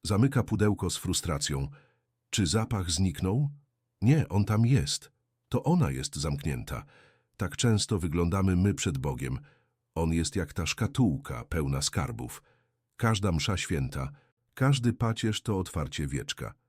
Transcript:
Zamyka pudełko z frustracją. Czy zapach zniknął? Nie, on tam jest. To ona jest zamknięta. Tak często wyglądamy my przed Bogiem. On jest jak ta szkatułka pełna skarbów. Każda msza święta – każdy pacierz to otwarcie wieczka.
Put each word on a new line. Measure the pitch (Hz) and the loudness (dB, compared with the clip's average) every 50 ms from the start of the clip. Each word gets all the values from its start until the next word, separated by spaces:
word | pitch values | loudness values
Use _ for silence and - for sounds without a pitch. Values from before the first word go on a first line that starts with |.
| _ | _
Zamyka | 101 104 98 120 143 - 127 107 | 2 4 4 4 4 4 2 0
pudełko | - 110 95 104 104 101 - - 87 | 0 2 4 4 4 4 2 0 -4
z | - | -4
frustracją. | - - - 90 - - 85 76 71 - - 71 69 69 67 - - _ _ _ _ _ _ _ _ _ _ | -4 -2 -2 -2 -2 0 -2 -2 -2 -2 -2 -2 -2 -2 -4 -6 -14 _ _ _ _ _ _ _ _ _ _
Czy | - - 101 | 0 0 2
zapach | 78 87 110 110 - 120 101 92 87 | 2 2 0 0 0 -2 -2 -2 -2
zniknął? | 82 85 95 92 80 - - 92 101 127 147 143 - - _ _ _ _ _ _ _ _ | 0 2 2 0 0 0 -2 0 2 2 0 0 -4 -8 _ _ _ _ _ _ _ _
Nie, | 98 113 147 160 - - | 4 4 4 4 2 2
on | - 101 101 | 2 0 2
tam | - 110 104 113 | 2 4 2 4
jest. | 117 139 113 69 - - - - - _ _ _ _ _ _ _ _ | 4 4 2 2 0 -4 -6 -8 -14 _ _ _ _ _ _ _ _
To | - 123 - | -4 -2 0
ona | 147 170 180 139 76 | 2 2 2 2 2
jest | 67 64 65 - - | 0 -4 -6 -6 -6
zamknięta. | 71 71 76 71 71 - 80 69 60 53 - 71 58 - - - - - _ _ _ _ _ _ | -4 -2 -2 -2 -2 -2 -4 -4 -4 -6 -8 -10 -10 -10 -12 -20 -20 -20 _ _ _ _ _ _
Tak | _ 101 87 - | _ -6 -6 -4
często | - - 120 110 101 - - 113 92 | 0 2 2 2 2 2 0 -2 0
wyglądamy | 80 85 73 87 87 85 87 98 95 95 92 | 0 0 0 2 2 2 2 2 2 4 4
my | 90 92 101 95 | 4 4 4 2
przed | - - 95 78 | 2 -2 -2 -2
Bogiem. | 65 65 69 65 62 67 64 65 - - - _ _ _ _ _ _ _ _ _ | -2 -4 -4 -4 -4 -4 -4 -6 -6 -8 -14 _ _ _ _ _ _ _ _ _
On | 80 82 82 82 | -2 0 2 2
jest | 82 82 - - | 2 0 0 -2
jak | 98 82 - - | -4 -4 -4 -4
ta | - 82 | -4 -4
szkatułka | 78 - - 110 107 - - 123 101 76 - - - - 60 - | -4 -2 -2 -2 -2 2 2 2 2 2 -2 -6 -8 -10 -10 -6
pełna | _ - 85 73 67 69 67 | _ -2 -2 0 0 0 -2
skarbów. | 71 - - - 71 64 58 55 62 60 - - _ _ _ _ _ _ _ _ _ _ _ | -2 -2 -2 -2 -4 -2 -4 -8 -10 -10 -12 -14 _ _ _ _ _ _ _ _ _ _ _
Każda | _ - 117 113 101 98 101 | _ 0 2 2 2 2 0
msza | 85 76 - - 98 | 0 0 0 0 -2
święta – | 90 - - 90 76 67 64 - - 67 71 143 - _ _ _ _ _ _ _ | -2 -2 -2 -2 -2 -2 -4 -4 -8 -8 -8 -10 -16 _ _ _ _ _ _ _
każdy | - 131 135 143 135 117 120 113 | 0 2 2 2 2 2 0 0
pacierz | - 123 113 113 - - 110 107 - | 0 0 -2 -2 0 -2 -2 -2 -2
to | _ - 107 95 | _ -2 -2 -2
otwarcie | 90 - - - 73 - - - 76 | -2 -4 -4 -4 -4 -4 -4 -6 -6
wieczka. | 69 67 67 - - - - 64 53 - _ _ | -4 -4 -6 -6 -6 -8 -8 -8 -12 -12 _ _